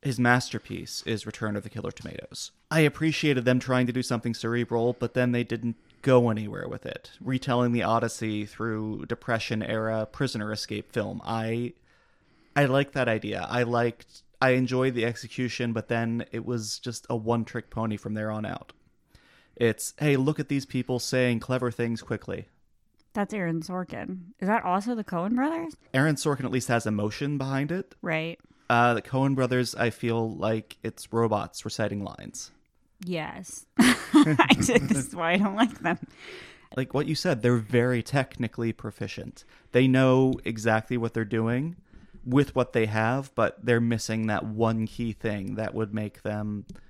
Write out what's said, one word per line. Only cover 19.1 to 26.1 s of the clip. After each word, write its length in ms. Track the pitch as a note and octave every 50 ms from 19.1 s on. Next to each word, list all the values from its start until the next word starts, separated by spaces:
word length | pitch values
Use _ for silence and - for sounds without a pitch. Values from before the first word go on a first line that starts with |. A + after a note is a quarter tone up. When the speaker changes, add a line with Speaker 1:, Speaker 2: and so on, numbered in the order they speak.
| _ - _ _ _ _ _ _ _
Speaker 1:
It's, 380 | - A#2+ A2+ G#2+ - - - - -
"Hey, 180 | C#3+ D3+ C#3
look 220 | C3 C3 C#3+ D3+ -
at 100 | C#3+ -
these 160 | C#3+ C#3 C3+
people 320 | - - C3 B2 - C3
saying 420 | A#2+ - - - B2+ B2+ B2 A#2+ A2+
clever 300 | A2+ - B2+ B2+ B2+ B2
things 320 | A2+ - A#2+ A#2 A#2 A2+
quickly." 460 | - - A#2+ G2+ - - F#2+ E2+ - _ _ _ _ _ _ _ _ _ _ _ _ _ _
Speaker 2:
That's 180 | G#3+ G3+ G3 -
Aaron 260 | G#3+ F3+ E3 E3 E3
Sorkin. 680 | D#3 - F3+ F#3 F3+ - - A2+ - - F#3+ F#3 F3 F3+ A#3+ _
Is 80 | G3
that 160 | F#3 G#3+ A#3 -
also 300 | F3+ F3+ F#3+ G3+ A#3 B3
the 80 | A3+ G#3
Coen 320 | - F3+ E3+ F3 G3+ A#3+
brothers? 400 | A#3+ C4+ D4+ E4 E4 E4+ D#4+ D4 _ _ _ -
Speaker 1:
Aaron 220 | C3 C#3 D#3+